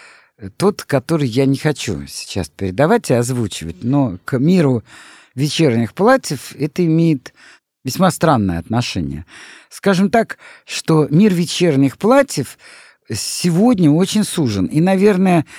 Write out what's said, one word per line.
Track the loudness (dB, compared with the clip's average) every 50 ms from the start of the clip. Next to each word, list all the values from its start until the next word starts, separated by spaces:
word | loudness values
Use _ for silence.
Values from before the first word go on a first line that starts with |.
| -20 -20 -20 _ _ _ _ _ -18 -16 -6
тот, | -2 -2 -2 -2 -2 -4
который | -4 -4 -4 -2 -2 -2 -2 -2
я | -2 0 0 0
не | 0 0
хочу | 0 -2 -4 -4 -4 -6 -8 -8 -8 -8
сейчас | -12 -14 -16 -14 -10 -8 -8 -8 -8
передавать | _ -8 -8 -4 -2 0 2 2 2 0 0 0
и | 0
озвучивать. | 0 0 -2 -2 -4 -4 -4 -6 -8 -10 -10 -10 -6 -4
Но | -2 0 0 0 -2 -4 -8 _
к | -6 -4
миру | 0 2 2 2 4 4 2 0 -2 -4 _ -18 -20 -20 -20 -20 -20 -20 _ _
вечерних | -6 -4 -4 0 0 2 2 2 2 0 -2 -2
платьев | 0 2 2 2 2 0 -4 -10 -10 -10 -14 -8
это | -6 -6 -4 -2 -2 0
имеет | 2 2 2 2 2 2 0 -4 -10 -20 _ -20 -20 -20 _ _ _ _ _ -12
весьма | -8 -2 0 0 0
странное | 0 0 2 2 2 2 2 0 -2 -2
отношение. | -4 -4 -2 -2 -2 -2 -4 -6 -6 -6 -6 -10 -12 -14 -20 -20 -20 -20 -20 -20 -20 _
Скажем | -18 -4 -2 0 2 2 2 2
так, | 2 0 0 -2 -6 -16 -20 -20 -20 -20 _
что | -12 -12 -6 -2 0 2 2 2 2
мир | 4 4 4 4 2
вечерних | 0 -2 -4 -2 0 0 2 2 2 2 0 0
платьев | 0 0 4 4 4 2 2 -2 -6 -8 -8 -10 -18 -20 -20 -20 -20 -20 -20 _ _ _ -10
сегодня | -10 -8 -8 -8 -6 -4 -2 0 2 4 4 4 4 4 4 4
очень | 4 4 2 0 0 -2 -2
сужен. | -2 -2 -2 -2 0 0 -2 -2
И, | -2 0 0
наверное, | 2 2 2 4 4 4 4 4 2 2 2 2 0 -2 -8